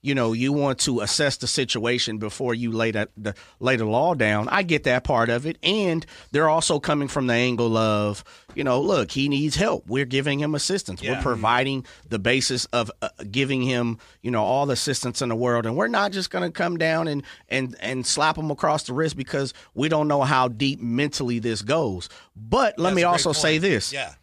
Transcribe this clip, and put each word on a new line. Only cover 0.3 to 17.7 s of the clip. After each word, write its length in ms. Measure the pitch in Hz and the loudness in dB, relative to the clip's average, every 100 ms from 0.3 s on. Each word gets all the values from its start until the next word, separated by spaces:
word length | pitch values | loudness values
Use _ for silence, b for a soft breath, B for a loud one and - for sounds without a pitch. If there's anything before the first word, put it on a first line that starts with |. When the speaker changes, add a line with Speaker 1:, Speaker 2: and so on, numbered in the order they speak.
Speaker 1:
you 180 | 113 131 | 2 2
want 280 | 143 139 127 | 2 2 0
to 200 | - 117 | 0 0
assess 380 | 104 - 143 - | 0 0 0 0
the 100 | 123 | -2
situation 720 | - 127 117 113 123 - 110 | -2 0 0 0 0 -2 -4
before 360 | 110 - 127 | -6 -4 -2
you 180 | 117 120 | -2 -2
lay 180 | 113 113 | 0 0
that, 180 | 107 107 - | 0 -4 -4
the, 180 | 104 98 B B | -8 -8 B B
lay 160 | 127 127 | 0 2
the 80 | 110 | 2
law 280 | 113 160 | 2 2
down. 360 | 156 107 104 110 | 2 2 2 0
I 140 | 196 | -2
get 200 | 185 151 | 0 0
that 220 | - 127 - | 2 0 2
part 240 | 127 117 | 2 2
of 160 | 120 151 | 0 -2
it. 120 | 160 | -4
And 420 | 160 214 190 165 156 B B | -2 2 0 0 -4 B B
they're 180 | 143 156 | 2 4
also 300 | 160 - 151 | 4 2 0
coming 260 | 151 147 139 | 2 0 0
from 200 | - 127 | -2 2
the 60 | |
angle 440 | 117 127 117 120 110 | 2 2 2 2 2
of, 460 | 110 107 104 101 - B B | 2 2 0 -4 -10 B B
you 120 | - 143 | -4 0
know, 160 | 127 | 2
"Look, 300 | 165 180 101 | 2 2 0
he 180 | 139 139 | -2 0
needs 260 | 143 151 143 | 0 0 0
help. 320 | 208 - - | 0 0 -2
We're 180 | 127 131 | -4 0
giving 340 | 131 143 139 | -2 0 -2
him 160 | 151 147 | -2 -2
assistance. 460 | - 190 - 90 | -2 -4 -6 -8
Speaker 2:
Yeah. 120 | 131 | -4
Speaker 1:
We're 80 | 127 | -2
providing 600 | - 117 110 123 135 135 123 B - | 0 0 2 2 2 -2 -8 B -8
the 120 | 113 | -2
basis 460 | 101 131 123 123 - | 0 2 0 -2 0
of, 260 | 120 110 - | -2 -2 -4
uh, 80 | 110 _ 104 | -8 _ -6
giving 300 | 113 135 131 | -2 0 0
him, 340 | 127 123 120 113 B B | 0 0 -2 -4 B B
you 80 | 110 | -4
know, 140 | 120 | 0
all 220 | 101 131 143 | 2 0 0
the 80 | |
assistance 480 | 123 - 131 123 113 | -2 -2 -4 -4 -4
in 80 | 127 | -2
the 60 | 113 | 0
world. 280 | 123 120 113 | 2 2 0
And 100 | 127 | -2
we're 100 | 226 | 0
not 240 | 226 202 | 0 -2
just 180 | 190 180 | -4 -6
gonna 220 | 180 175 | -4 -4
come 260 | - 175 170 | -2 -4 0
down 300 | 160 160 165 | 0 0 -2
and, 160 | 143 139 B B | -4 -6 B B
and, 280 | 131 127 | -4 -4